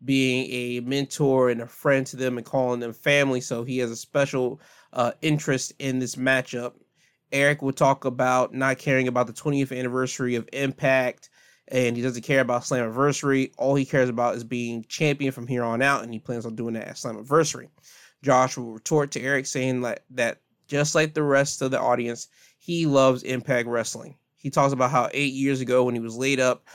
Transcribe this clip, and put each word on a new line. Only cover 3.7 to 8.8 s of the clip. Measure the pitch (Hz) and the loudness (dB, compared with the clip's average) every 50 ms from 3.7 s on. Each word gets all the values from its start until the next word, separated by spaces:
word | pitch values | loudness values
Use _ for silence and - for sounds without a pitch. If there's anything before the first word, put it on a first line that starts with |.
| 127 127 | -4 -2
has | 123 113 | -2 -4
a | 113 - | -4 -8
special, | - - - 147 139 135 - 131 127 123 139 - _ - - _ _ _ - | -10 -4 -2 0 0 0 0 -2 -2 -2 -4 -6 _ -20 -20 _ _ _ -2
uh, | 127 120 117 - - | -2 -2 -2 -2 -2
interest | - 160 151 147 - - 135 127 - - - - | 0 0 0 0 0 0 -2 -2 -2 -6 -10 -8
in | 139 135 127 127 | -6 -4 -2 -2
this | 127 123 - | -4 -4 -6
matchup. | 131 127 127 131 127 123 - - 120 120 120 - _ _ _ _ _ _ _ _ _ _ - 139 | -2 0 2 2 2 0 -2 -6 -8 -8 -8 -10 _ _ _ _ _ _ _ _ _ _ -4 0
Eric | 139 143 143 147 147 | 2 4 4 2 2
will | 139 135 135 | -2 -4 0
talk | - 147 135 135 - - | 4 4 4 4 2 0
about | 131 123 127 127 127 127 127 123 - - | -4 -2 0 0 2 2 2 0 0 -2
not | 131 135 135 131 | -2 0 0 0
caring | - | -2